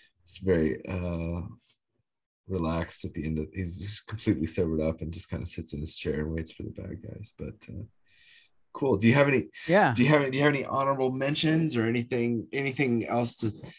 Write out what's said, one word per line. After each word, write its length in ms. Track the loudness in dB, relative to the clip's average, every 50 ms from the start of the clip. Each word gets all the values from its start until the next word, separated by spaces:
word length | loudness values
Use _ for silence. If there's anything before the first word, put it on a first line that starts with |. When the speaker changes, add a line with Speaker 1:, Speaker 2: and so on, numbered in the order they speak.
| _ _ _ _ _
Speaker 1:
it's 140 | -16 -12 -4
very, 460 | 0 2 4 4 4 2 0 -4 -6 -6
uh, 540 | -6 -4 -4 -4 -4 -4 -4 -4 -4 -6 -6 -10 -14 -20 _ -20 -20 _ _ _ _ _ _ _ _ _ _ _ _ _ _ -4
relaxed 560 | -4 -2 0 0 -2 -2 -4 -4 -6 -8 -8
at 100 | -8 -8
the 100 | -6 -4
end 140 | -4 -2 -4
of, 80 | -4 -6 -6
he's 240 | -6 -6 -6 -6 -8
just 280 | -8 -8 -8 -10 -10
completely 400 | -10 -10 -4 0 0 0 0 -2
sobered 340 | -4 -2 -2 0 0 0 0
up 200 | 0 -2 -2 -4
and 120 | -6 -10
just 180 | -8 -10 -10 -8
kinda 160 | -8 -8 -8
sits 260 | -8 -10 -12 -12 -10
in 80 | -8 -8
his 160 | -8 -8 -8
chair 240 | -6 -4 -4 -4 -4
and 120 | -4 -4 -4
waits 180 | -6 -8 -8
for 100 | -12 -12 -12
the 60 | -12
bad 300 | -12 -12 -12 -12 -12 -12
guys. 300 | -12 -14 -14 -14 -16 -16 -14 -12
But, 160 | -12 -12 -14 -14 -16 -14
uh, 140 | -14 -14 -14 -14 _ _ _ _ _ _ -20 -20 -20 -20 -20 _ _ _ _ _ -8
cool. 220 | -2 0 2 2 4
Do 100 | 6 6
you 60 | 8
have 140 | 8 6 6
any, 200 | 4 2 0 -2 -8 -8 0
Speaker 2:
Yeah. 280 | 4 4 6 6 6 6
Speaker 1:
do 80 | 6
you 60 | 6 6
have, 200 | 6 6 4 2
do 60 | 2 4
you 60 | 4
have 80 | 4
any 120 | 4 2 -2
honorable 460 | -2 -2 0 0 0 2 2 0 0
mentions 640 | 0 0 -2 0 0 2 2 4 4 4 2 2 2
or 100 | 2 2
anything, 600 | 2 2 0 0 0 0 0 2 2 0 -2 -2 -4
anything 540 | -4 -4 -2 -2 0 0 2 2 2 2 0
else 280 | 0 0 2 2 2 0
to, 140 | 0 -2 -2 -4 -6 -10 -18 -18